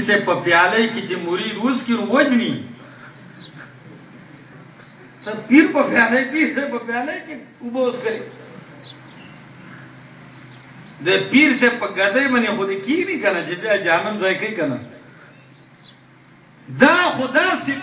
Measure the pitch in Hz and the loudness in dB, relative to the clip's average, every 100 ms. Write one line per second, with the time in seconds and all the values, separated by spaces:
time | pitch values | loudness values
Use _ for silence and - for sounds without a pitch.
0 | - 202 - 170 170 170 185 220 226 190 | 2 0 2 -2 2 4 4 4 0 -2
1 | 185 180 170 185 214 208 240 240 - 226 | -6 -6 -4 -4 -4 -4 -2 -2 -2 -2
2 | 202 254 269 240 170 131 - - - - | 0 2 4 2 0 -4 -8 -16 -20 -20
3 | - - - - - - - - - - | -20 -20 -20 -20 -20 -20 -20 -20 -20 -20
4 | - - - - - - - - - - | -20 -20 -20 -20 -20 -20 -20 -20 -20 -20
5 | - - 208 214 214 269 381 294 - 240 | -20 -16 -10 -8 4 6 6 2 2 2
6 | 226 247 254 302 277 233 277 233 226 233 | 4 2 0 -2 -2 -2 -4 -6 -6 -6
7 | 277 359 - 269 - - 240 247 247 214 | -6 -10 -12 -16 -18 -16 -10 -2 -2 -2
8 | 220 220 - - - - - - - - | -6 -6 -10 -16 -20 -20 -20 -20 -20 -20
9 | - - - - - - - - 131 127 | -20 -20 -20 -20 -20 -20 -20 -20 -20 -20
10 | - - - - - - - - - - | -20 -20 -20 -20 -20 -20 -20 -20 -20 -8
11 | 147 190 - 240 302 247 240 233 196 185 | 0 0 4 4 6 4 2 2 -6 0
12 | 196 254 277 240 220 202 196 196 226 330 | 0 2 2 2 0 -2 -2 -4 -2 -2
13 | 370 302 208 175 156 180 214 202 170 170 | -2 0 0 0 -4 -6 -2 0 2 0
14 | 214 208 190 185 214 180 143 120 - - | 0 -2 -2 -2 -4 -4 -4 -4 -10 -20
15 | - - - - - - - - - - | -20 -20 -20 -20 -20 -20 -20 -20 -20 -20
16 | - - - - - - - 135 285 339 | -20 -20 -20 -20 -20 -20 -8 4 4 6
17 | 349 - 262 302 370 302 269 269 | 2 0 0 0 2 0 -4 -6